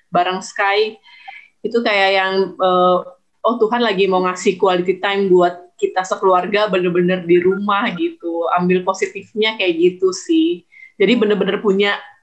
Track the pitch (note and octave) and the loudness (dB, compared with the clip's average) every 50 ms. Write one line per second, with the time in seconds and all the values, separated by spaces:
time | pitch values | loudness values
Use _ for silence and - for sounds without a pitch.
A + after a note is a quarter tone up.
0 | _ _ - F3 F3 F#3 F#3 F#3 G3 - - - G3+ G3 G3 G#3 A3 G#3+ A3 - | _ _ -2 0 0 0 -2 -6 -8 -10 -6 -2 -2 0 2 0 0 -2 -4 -12
1 | _ - - - - - - - - _ _ _ - G#3 A#3 A#3 A#3 A#3+ G#3 G3+ | _ -20 -20 -20 -20 -20 -20 -20 -20 _ _ _ -8 -4 -4 -2 0 0 0 2
2 | G3 F#3+ G3 F#3+ F#3+ F#3 F#3+ G3 G3 F#3 - - F#3 F#3 F3+ F3+ F3+ F3+ F3+ F3+ | 2 2 2 2 0 0 0 0 -2 -2 -2 -2 0 2 2 4 4 4 2 0
3 | - - - _ _ _ _ _ - A3 A#3 A#3+ A3+ G#3+ A#3 A#3+ A#3+ A3+ G3+ F3+ | -2 -6 -16 _ _ _ _ _ -2 -2 0 2 0 0 0 0 0 0 0 0
4 | G3 F#3+ F#3 F#3 F#3 F3+ F3+ - - G#3+ F3+ - - G3 F3+ F3+ F3+ F#3 F3+ - | 0 2 2 0 0 -2 -4 -2 -2 -2 0 2 2 2 2 2 0 -2 -2 -2
5 | - G3+ G3 G3 G3+ G3 F3+ F3+ F3 F3 F3 - - - _ - - - - F#3 | -2 -4 -2 0 0 2 4 4 4 2 0 -4 -16 -20 _ -4 -4 -4 -2 -2
6 | F#3 F#3 G#3 G3 - F#3+ F#3 F3+ F3+ - G3+ G#3 G#3+ G#3+ F#3 F#3+ F3+ F3+ E3+ F3+ | -4 -4 -4 0 2 2 2 2 0 0 -2 0 0 0 0 0 0 0 0 0
7 | F3+ F3+ F#3 F3+ E3 E3+ F3 F3 F3 F#3 G3 G3+ G3+ G#3 G3+ G3+ A3+ G#3 F3+ E3+ | 0 0 0 -2 0 2 2 4 4 2 0 0 -2 -2 -2 -2 -2 -4 -4 -4
8 | - - - - - E3+ E3 E3+ E3+ D#3+ - F3 F3+ F3+ F#3 F3+ F3+ F#3+ F#3+ - | -4 -6 -6 -8 -10 -8 -6 -4 -4 -2 0 0 2 2 0 0 0 -2 -4 -2
9 | G3+ F#3+ - G3 F#3+ - - G#3+ G#3+ A3 A3+ A3+ G3 F3+ E3+ D#3+ F3 F3+ F3+ F3+ | -4 -6 -8 -10 -16 -10 -4 -2 -2 -2 -2 -2 -2 -2 0 2 2 0 2 2
10 | F#3+ F#3 F3+ - - - E3 D#3+ D#3+ E3 F3 F3+ _ _ _ - - - _ - | -2 -2 -2 -2 -4 0 0 2 2 2 0 -4 _ _ _ -20 -20 -12 _ 0
11 | G3+ F#3+ A#3+ A#3+ G#3+ G#3 G#3 F#3+ G3 F#3+ F#3+ G3+ - E3 F#3+ G3 G3+ G3+ G3+ - | 2 2 2 2 2 0 2 0 0 -2 -2 -2 0 0 0 2 2 0 -2 -4
12 | - - - _ | -8 -16 -20 _